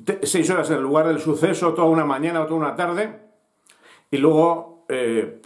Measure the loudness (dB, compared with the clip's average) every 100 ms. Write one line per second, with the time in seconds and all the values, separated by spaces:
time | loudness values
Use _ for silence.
0 | -6 -4 -2 0 0 0 0 -2 0 2
1 | 2 0 -2 0 0 0 0 2 4 4
2 | 2 -2 -2 -2 -2 -2 -2 -2 -4 -4
3 | -6 -8 -20 _ _ _ _ _ _ -20
4 | _ 0 4 4 4 0 -6 -16 -8 -4
5 | -2 -2 -4 -8